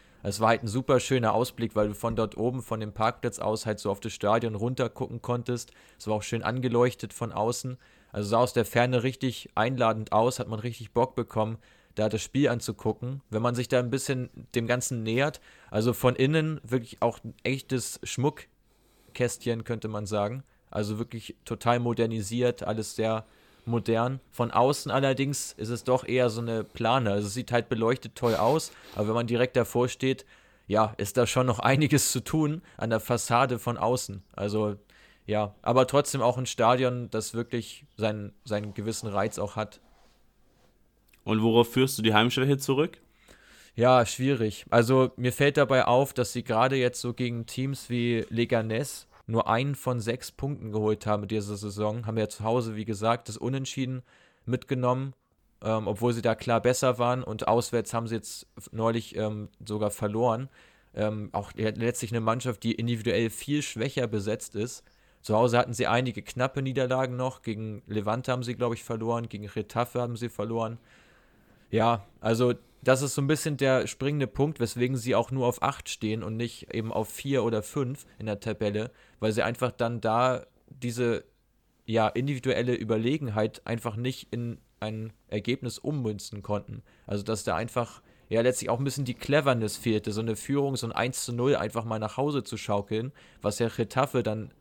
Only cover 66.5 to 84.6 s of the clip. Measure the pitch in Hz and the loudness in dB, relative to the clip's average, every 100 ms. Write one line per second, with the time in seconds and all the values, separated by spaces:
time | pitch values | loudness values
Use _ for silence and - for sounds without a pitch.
66.5 | - 135 131 127 127 131 123 127 - - | -2 -2 0 0 0 0 -2 -4 -4 -6
67.5 | 107 110 104 - 104 104 117 127 127 120 | -6 -6 -10 -6 -2 0 0 0 -2 -2
68.5 | 117 120 117 - 117 113 117 117 104 104 | -2 -2 -2 -6 -4 -2 -2 -4 -10 -8
69.5 | - 107 120 120 123 120 117 120 - 107 | -8 -4 -2 -2 -2 -4 -4 -6 -6 -4
70.5 | 113 113 117 _ - _ _ _ _ _ | -2 -4 -6 _ -20 _ _ _ _ _
71.5 | _ _ 110 113 117 - _ 110 113 123 | _ _ 2 4 2 -4 _ 0 4 2
72.5 | 120 _ _ - 131 139 - 139 156 160 | 2 _ _ 4 4 2 0 0 0 0
73.5 | 143 135 131 - - 135 147 135 - 143 | 0 4 4 2 -2 -2 0 -2 0 0
74.5 | 156 117 120 127 131 113 107 117 131 123 | 0 -2 0 0 0 2 2 2 0 0
75.5 | - 131 - - - 110 113 98 110 120 | 0 -2 -2 -8 -4 -2 -2 -4 -4 -4
76.5 | - - 113 113 - 107 - 139 135 117 | -6 -8 -6 -2 -2 -4 -6 0 2 2
77.5 | 110 104 147 123 139 - - 107 104 113 | 0 -2 -2 -2 -4 -12 -10 -6 -4 -4
78.5 | 104 104 104 110 - _ _ 110 110 - | -2 -2 -2 -6 -10 _ _ 0 2 0
79.5 | 120 123 - 117 120 113 113 127 127 - | 0 -4 0 -2 0 0 4 4 2 -4
80.5 | _ _ - 123 117 120 110 - _ _ | _ _ -8 -6 0 0 0 -4 _ _
81.5 | _ _ _ - 110 107 - 135 135 127 | _ _ _ -2 2 2 2 -2 -2 0
82.5 | 120 123 123 110 110 113 151 131 104 110 | 0 0 -2 0 0 2 0 -2 0 -2
83.5 | - - 113 117 110 123 - - 117 120 | -4 -6 -6 -4 -4 -6 -6 -8 -6 -6
84.5 | - | -10